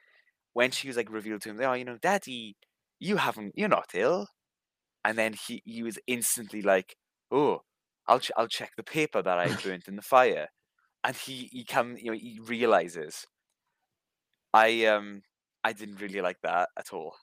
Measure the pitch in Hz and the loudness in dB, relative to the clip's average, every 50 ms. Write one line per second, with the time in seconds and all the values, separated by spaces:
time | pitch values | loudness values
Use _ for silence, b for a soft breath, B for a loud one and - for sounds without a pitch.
0 | _ _ _ _ _ _ _ _ _ _ - 117 123 127 127 - - 135 123 117 | _ _ _ _ _ _ _ _ _ _ 0 0 2 2 2 -2 -6 -4 -4 -4
1 | 117 107 107 110 101 110 107 101 - 110 104 107 131 135 127 123 123 123 120 113 | -4 -4 -4 -8 -6 -6 -8 -8 -8 -10 -8 -4 -2 -2 -2 -2 -4 -8 -10 -4
2 | - 170 202 196 - 131 127 120 113 107 101 _ _ _ _ _ _ _ _ - | 0 0 0 0 -2 -6 -12 -12 -12 -14 -16 _ _ _ _ _ _ _ _ -10
3 | - 175 208 180 - 131 113 110 107 101 - - 208 208 131 85 - - - 87 | -4 -2 0 0 0 0 -2 -4 -8 -10 -4 -2 0 2 2 2 0 -2 -2 0
4 | 104 131 170 190 208 - _ _ _ _ _ _ _ _ _ _ _ _ _ _ | 2 2 2 2 -2 -6 _ _ _ _ _ _ _ _ _ _ _ _ _ _
5 | - 107 110 113 110 110 107 98 - - 120 - - - 117 117 117 117 104 - | -4 -2 0 0 0 -2 -2 -6 -10 -10 -10 -12 -12 -12 -10 -8 -8 -8 -8 -8
6 | - - 123 120 113 - - - 113 98 104 107 98 98 95 95 95 _ - _ | -4 -4 -4 -2 0 -2 -2 -2 -4 -8 -8 -2 2 4 4 4 4 _ -12 _
7 | _ _ _ _ _ - 113 135 147 127 92 78 - _ _ _ _ _ _ _ | _ _ _ _ _ -2 2 2 4 4 2 0 -4 _ _ _ _ _ _ _
8 | _ - 117 131 - - - - 117 113 - - 110 - - - 110 - - 156 | _ 4 4 4 4 -2 -2 -2 -2 -2 -2 -8 -8 -10 -12 -14 -12 -6 -2 -2
9 | 151 151 - 107 92 92 90 87 87 87 - 101 - 98 92 90 - - 98 104 | -2 0 0 -2 0 0 2 2 2 0 0 -2 -4 -6 -6 -8 -10 -12 -14 -12
10 | - - 131 127 127 117 90 76 76 76 _ _ _ _ _ _ _ _ _ _ | -2 4 6 6 8 6 4 0 -4 -6 _ _ _ _ _ _ _ _ _ _
11 | - 123 131 - - 135 135 127 127 - - 127 117 - - 139 120 120 120 110 | -4 -4 -4 -4 -8 -10 -10 -12 -12 -12 -12 -14 -10 -2 0 0 0 0 -2 -10
12 | 107 117 110 110 110 120 113 107 113 113 120 113 120 113 107 90 85 87 82 85 | -6 -6 -6 -6 -8 -12 -16 -14 -8 -6 -2 2 4 6 6 6 4 2 -4 -8
13 | 76 78 - - - - _ _ _ _ _ _ _ _ _ _ _ _ _ _ | -10 -10 -10 -14 -16 -18 _ _ _ _ _ _ _ _ _ _ _ _ _ _
14 | _ _ _ _ _ _ _ _ _ _ - 110 110 113 117 113 110 110 107 104 | _ _ _ _ _ _ _ _ _ _ 6 6 8 8 6 6 6 6 4 4
15 | 101 104 101 101 98 _ _ _ _ _ _ _ - 110 113 101 107 104 101 95 | 2 -4 -12 -16 -18 _ _ _ _ _ _ _ -4 -4 -4 -4 -10 -12 -12 -10
16 | 104 101 95 101 92 90 92 _ - 82 87 87 90 - - - 104 - - 90 | -10 -8 -4 -2 -2 -2 -2 _ -4 -2 0 0 0 0 -4 -10 -12 -10 -10 -10
17 | 80 - - - | -10 -12 -14 -16